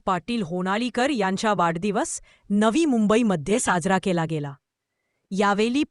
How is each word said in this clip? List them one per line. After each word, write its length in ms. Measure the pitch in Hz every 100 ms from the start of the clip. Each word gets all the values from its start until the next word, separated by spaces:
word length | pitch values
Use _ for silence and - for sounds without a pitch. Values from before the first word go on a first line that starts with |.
पाटील 380 | 220 180 - 233
होनालीकर 680 | 165 180 185 202 247 233 262
यांचा 420 | 269 190 190 220 196
वाढदिवस 640 | 170 170 208 202 269 - - _ -
नवी 340 | 202 220 226
मुंबईमध्ये 760 | 330 240 208 220 233 180 139 220
साजरा 400 | - 180 170 190
केला 220 | 196 175 160
गेला. 220 | 160 143 139 _ _ _ _ _ _ -
यावेळी 520 | 190 202 202 220 254 311